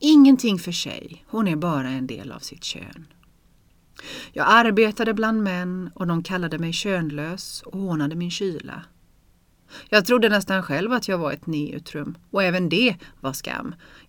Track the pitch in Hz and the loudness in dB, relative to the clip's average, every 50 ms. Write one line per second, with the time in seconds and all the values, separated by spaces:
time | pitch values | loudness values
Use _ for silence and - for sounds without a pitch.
0 | - 302 311 294 269 277 269 254 - 226 196 175 - 180 170 - - - - - | 4 8 10 12 12 10 10 8 4 0 0 0 -4 -6 -6 -6 -6 -8 -10 -12
1 | - - - - - - - 220 220 185 160 151 165 175 160 139 127 127 131 131 | -14 -16 -18 -20 -14 -8 -4 -2 0 0 0 0 -2 -2 -2 -2 -2 -4 -4 -6
2 | 127 123 117 - 98 - - - - - - - - - - - - - - - | -6 -6 -8 -10 -12 -14 -14 -14 -16 -16 -16 -12 -10 -10 -10 -10 -14 -16 -18 -20
3 | 160 - - _ _ _ _ _ _ _ _ _ _ _ _ _ _ _ _ - | -20 -20 -20 _ _ _ _ _ _ _ _ _ _ _ _ _ _ _ _ -20
4 | - - - - - - - 147 139 147 214 233 233 226 208 208 226 214 214 - | -18 -16 -16 -16 -16 -12 -6 -2 4 6 6 6 6 6 4 4 2 2 2 -2
5 | 226 226 214 208 220 220 220 220 208 190 180 180 180 180 180 185 185 175 - - | -2 -2 0 0 0 0 0 0 0 -2 -2 -2 -4 -6 -6 -6 -8 -10 -8 -6
6 | 185 175 170 165 165 - 190 180 175 165 160 156 170 165 170 - - 208 190 180 | -2 -2 -2 -2 -2 -4 -4 -4 -4 -4 -4 -4 -4 -4 -6 -4 -4 -2 -2 -2
7 | 165 151 143 147 151 160 180 190 - - - - - - - 190 196 185 170 156 | -2 -4 -4 -6 -8 -8 -8 -10 -12 -12 -14 -14 -14 -12 -8 -6 -4 -2 -2 0
8 | 143 143 160 170 175 175 170 - 208 190 165 - - - - - 170 - _ _ | -2 -2 -2 -4 -6 -6 -4 -4 -4 -4 -4 -6 -10 -12 -14 -14 -16 -18 _ _
9 | _ _ _ _ _ _ _ _ _ _ _ _ _ _ - - - - 214 214 | _ _ _ _ _ _ _ _ _ _ _ _ _ _ -20 -20 -6 2 2 2
10 | - - 247 247 226 214 208 202 196 - 190 190 180 - 139 151 185 220 254 233 | 4 4 4 4 4 4 2 2 0 0 -2 -2 -2 -2 -4 -4 -2 -2 -2 -2
11 | - - 190 175 160 143 143 - - 165 160 147 147 147 151 147 147 - - 151 | -2 -2 -4 -2 -2 -4 -6 -6 -6 -6 -4 -4 -4 -6 -8 -12 -14 -10 -10 -10
12 | 147 151 - - _ _ - 196 190 180 175 185 180 165 160 196 254 240 175 - | -10 -10 -12 -14 _ _ 0 0 2 2 2 0 0 0 2 2 2 2 0 -2
13 | - - - - - 135 135 - - - 65 - - - - - - - - - | -12 -20 -20 -8 -8 -8 -8 -6 -8 -8 -8 -8 -8 -10 -14 -14 -20 -20 -20 -20
14 | - | -8